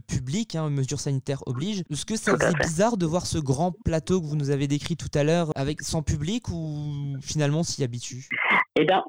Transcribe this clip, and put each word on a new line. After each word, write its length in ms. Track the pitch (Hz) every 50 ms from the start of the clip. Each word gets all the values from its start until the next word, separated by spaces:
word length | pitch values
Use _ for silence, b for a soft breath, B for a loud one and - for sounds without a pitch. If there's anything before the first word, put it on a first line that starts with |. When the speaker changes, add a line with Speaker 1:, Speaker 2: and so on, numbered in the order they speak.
| - -
Speaker 1:
public, 460 | - 143 127 127 143 214 233 - -
hein, 160 | 160 156 151
mesure 280 | 143 139 131 123 147 131
sanitaire 480 | - 151 139 131 - - 139 131 -
oblige. 360 | - 127 123 151 208 214 196 165 -
Est-ce 160 | 151 143 -
que 100 | - 214
ça 160 | 220 - 214
Speaker 2:
Tout 60 | 190 -
à 60 | 120
Speaker 1:
faisait 100 | - 180
Speaker 2:
fait. 60 | 143
Speaker 1:
bizarre 340 | - 170 160 160 202 233 240
de 80 | 196 175
voir 220 | 151 160 180 160
ce 120 | - - 165
grand 340 | 147 131 135 131 170 180 175 - -
plateau 360 | - 165 160 151 - 185 190
que 60 | 160
vous 100 | 147 147
nous 140 | 156 143 135
avez 160 | 143 135 143
décrit 300 | 139 143 147 - - 170
tout 140 | - - - -
à 100 | 151 143
l'heure 260 | 151 165 175 170 151 156
avec, 280 | - 135 143 151 -
sans 200 | 147 - - 165
public 460 | 147 - - 151 147 160 214 240 - -
ou 680 | 180 170 160 156 151 147 147 147 147 143 143 143 139 131
finalement 400 | 135 - - 156 147 143 147 156
on 40 | 170
s'y 200 | - - - 143
habitue ? 440 | 123 117 120 - - 127 123 131 - B B B B B B B B _
Speaker 2:
Eh 80 | - -
ben, 180 | - 185 190 -